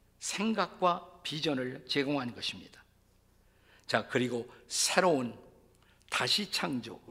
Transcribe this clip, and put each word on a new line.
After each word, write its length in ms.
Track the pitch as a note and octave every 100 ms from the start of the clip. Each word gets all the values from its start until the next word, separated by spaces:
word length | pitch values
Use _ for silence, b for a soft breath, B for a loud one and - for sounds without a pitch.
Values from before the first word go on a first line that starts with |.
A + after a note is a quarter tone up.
| b -
생각과 1000 | - - A3 G#3+ F3+ - F3+ F3 - -
비전을 640 | - D3+ D#3 C3 B2+ C3 -
제공한 480 | C#3+ C#3 D3 B2
것입니다. 480 | - - F#2+ - - - _ _ _ _ _ b b b b b
자, 200 | A#2 -
그리고 420 | B2+ B2 A#2+ A#2 B B
새로운 680 | - - - F3+ C#3+ A#2+ - - - - _ b b -
다시 420 | - A#2 - G3+
창조, 480 | - - C3 A2 F#2 -